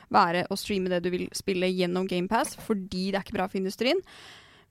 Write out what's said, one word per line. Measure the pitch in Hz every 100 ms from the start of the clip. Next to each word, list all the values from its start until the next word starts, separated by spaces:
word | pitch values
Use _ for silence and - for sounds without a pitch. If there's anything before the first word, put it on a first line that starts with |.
| -
være | 214 180 175 -
å | 196
streame | - 202 185
det | 180
du | 180
vil | 180 180
spille | - - 185 185
gjennom | 185 175 180 190
Game | 180 185
Pass, | 226 277 -
fordi | - 208 185 180 190
det |
er | 190
ikke | - 196
bra | 185
for | 202
industrien. | 190 - 240 370 - - - - - - _